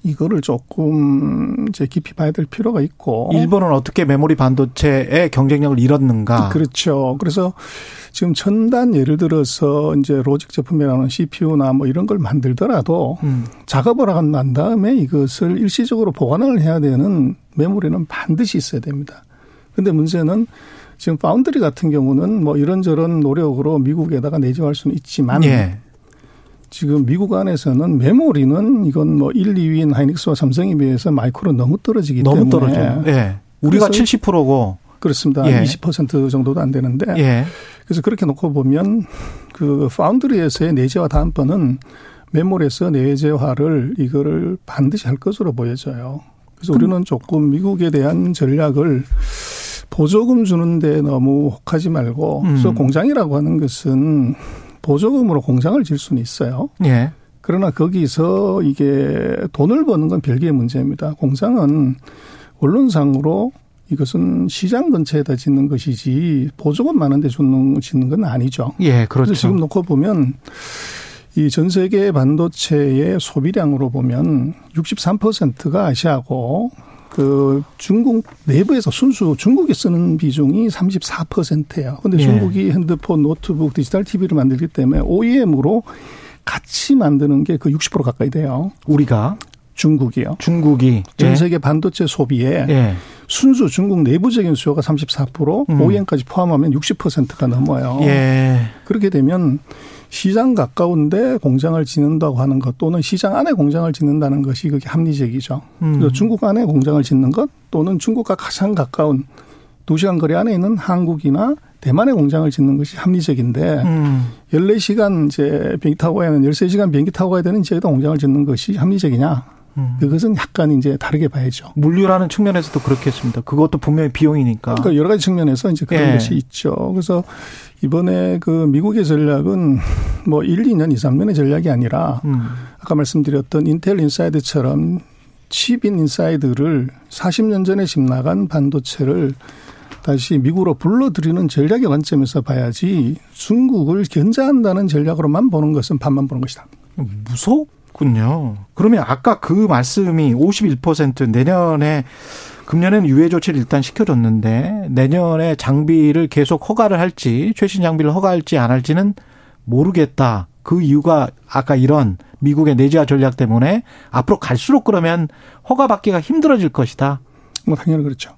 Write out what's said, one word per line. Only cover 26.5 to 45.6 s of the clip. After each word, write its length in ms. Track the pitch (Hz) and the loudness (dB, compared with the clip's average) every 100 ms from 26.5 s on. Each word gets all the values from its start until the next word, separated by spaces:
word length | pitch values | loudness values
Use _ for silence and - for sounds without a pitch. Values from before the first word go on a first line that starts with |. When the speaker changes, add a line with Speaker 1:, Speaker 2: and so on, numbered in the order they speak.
| - - | -20 -20
Speaker 1:
지금 360 | - 147 147 127 | -8 0 2 2
미국 280 | 165 196 | 0 0
안에서는 640 | 185 190 170 151 127 170 147 | 0 0 -2 0 0 2 2
메모리는, 880 | 127 240 320 151 135 156 214 262 180 | 4 4 4 2 2 2 2 2 2
이건 320 | 139 151 151 | 0 0 2
뭐, 140 | 139 | 2
일, 260 | 247 190 190 | 0 0 0
이 120 | 160 | 2
위인 220 | 156 156 | 2 2
하이닉스와 440 | 135 143 160 - 147 | 2 0 0 -2 0
삼성에 400 | 143 127 190 156 | 0 0 0 0
비해서 360 | 135 127 - | 2 0 0
마이크론 460 | 143 120 127 196 131 | 0 0 -2 -2 0
너무 200 | 123 165 | 2 0
떨어지기 420 | - 220 151 127 | 0 -2 0 0
Speaker 2:
너무 260 | 135 156 240 | 2 4 4
Speaker 1:
때문에. 0 | |
Speaker 2:
떨어져요. 540 | 131 131 139 - 131 156 | 4 2 2 0 0 0
예. 280 | 135 104 98 _ _ | 0 0 -4 _ _
우리가 260 | 147 190 208 | 2 4 4
Speaker 1:
그래서 20 | |
Speaker 2:
칠십 300 | 208 226 220 | 2 2 0
프로고. 560 | - 175 135 135 110 95 _ - | 0 2 2 2 0 -6 _ -6
Speaker 1:
그렇습니다. 500 | 170 139 156 139 139 | -4 -2 0 2 4
Speaker 2:
예. 120 | 127 | 4
Speaker 1:
이십 180 | 139 - | 2 -2
퍼센트 480 | 165 165 139 143 135 | -4 -2 -2 0 0
정도도 320 | 135 131 139 | 0 0 -2
안 100 | 139 | -2
되는데. 420 | 131 127 127 214 170 | -2 -2 -2 -2 2
Speaker 2:
예. 260 | 135 120 151 - - - - | 2 2 -2 -8 -20 -20 -6
Speaker 1:
그래서 160 | 165 | -2
그렇게 240 | 208 220 165 | -2 -2 -2
놓고 280 | 139 165 | -2 -2
보면, 520 | 143 131 143 196 220 185 - - - - | 0 0 2 0 -2 -4 -10 -14 -14 -20
그 360 | - 147 143 139 - | -6 -2 0 -2 0
파운드리에서의 760 | 160 247 262 214 165 - - | 0 2 2 0 0 -2 0
내재화 340 | 147 127 151 165 | 0 0 0 0
다음번은 720 | 147 165 160 139 190 143 131 - - - - - | 0 0 -2 -2 0 0 -2 -8 -20 -20 -20 -4
메모리에서 580 | - 185 190 147 - 180 | -2 0 0 -2 -2 -2
내재화를, 1080 | 143 135 139 147 151 143 127 147 156 123 220 | 0 0 0 0 0 -2 -2 0 0 -2 -4
이거를 600 | 127 143 143 156 175 185 - | -2 -2 -2 -2 -4 -8 -10
반드시 420 | - 139 208 120 | -2 -2 0 -4
할 100 | 139 | -4
것으로 360 | 196 208 185 | -4 -4 -4
보여져요. 680 | 120 | -4